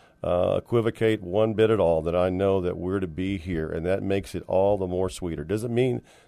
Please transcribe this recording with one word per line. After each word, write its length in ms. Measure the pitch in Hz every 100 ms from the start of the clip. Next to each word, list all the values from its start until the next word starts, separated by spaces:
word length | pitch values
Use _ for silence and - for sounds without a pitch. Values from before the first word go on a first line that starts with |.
| - _
uh, 340 | - 90 92 95
equivocate 640 | - 120 113 - 113 110
one 320 | 90 95 110
bit 160 | 110 110
at 100 | 110
all 220 | 85 80
that 120 | 78
I 140 | 87 92
know 320 | 92 98 95
that 160 | 90 90
we're 240 | 87 98
to 60 | 92
be 320 | 78 95 98
here, 300 | 85 82 78
and 160 | 82 85
that 160 | 98
makes 320 | 101 98 95
it 80 | 87 -
all 300 | 92 98 104
the 100 | 92
more 220 | 90 92
sweeter. 360 | - 90 78
Doesn't 280 | 78 104 120
mean 280 | 117 131 120 - -